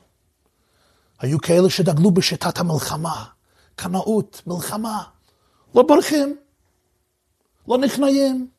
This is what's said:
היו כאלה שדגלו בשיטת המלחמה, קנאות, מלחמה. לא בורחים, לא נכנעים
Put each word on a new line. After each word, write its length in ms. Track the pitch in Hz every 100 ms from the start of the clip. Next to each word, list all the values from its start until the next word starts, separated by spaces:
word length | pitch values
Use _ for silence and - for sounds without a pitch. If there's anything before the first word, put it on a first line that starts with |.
| _ _ _ _ _ _ _ _ _ _ _ -
היו 220 | 131 151
כאלה 280 | - 170 185
שדגלו 420 | - 165 147 196
בשיטת 480 | 180 - - 180 -
המלחמה, 680 | 175 151 - 151 165 104 107 _ _ _ _ -
קנאות, 680 | 180 185 - 220 208 - -
מלחמה. 560 | 175 - 208 226 208 175 _ _ _ _ _ _ 240
לא 80 |
בורחים, 540 | 254 302 - 302 277 285 _ _ _ _ _ _ _ _ _ _ _ _ -
לא 100 | 247
נכנעים 720 | 269 233 277 277 277 262 254